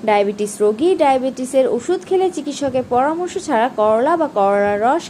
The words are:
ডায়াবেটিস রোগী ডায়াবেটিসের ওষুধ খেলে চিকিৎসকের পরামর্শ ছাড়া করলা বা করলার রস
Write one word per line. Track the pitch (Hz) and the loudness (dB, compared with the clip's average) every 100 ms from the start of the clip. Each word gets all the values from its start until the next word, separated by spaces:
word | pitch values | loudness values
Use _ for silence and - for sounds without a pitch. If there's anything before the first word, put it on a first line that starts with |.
| 214 | 2
ডায়াবেটিস | 208 202 202 208 208 | 2 2 -2 -6 0
রোগী | 208 214 330 359 | 0 2 0 2
ডায়াবেটিসের | 294 269 254 262 254 269 262 | 2 2 0 -6 -2 0 2
ওষুধ | 240 240 370 - | 0 -2 -4 0
খেলে | 370 370 | 0 0
চিকিৎসকের | 349 285 277 285 254 254 | -2 -8 -4 -2 -2 0
পরামর্শ | 247 269 330 359 392 | 0 0 0 -4 -6
ছাড়া | 330 247 233 - | -2 0 0 2
করলা | 214 220 269 339 | 2 2 2 0
বা | 302 | 0
করলার | - 196 202 202 202 | 0 2 2 0 0
রস | 226 302 - | 0 0 -4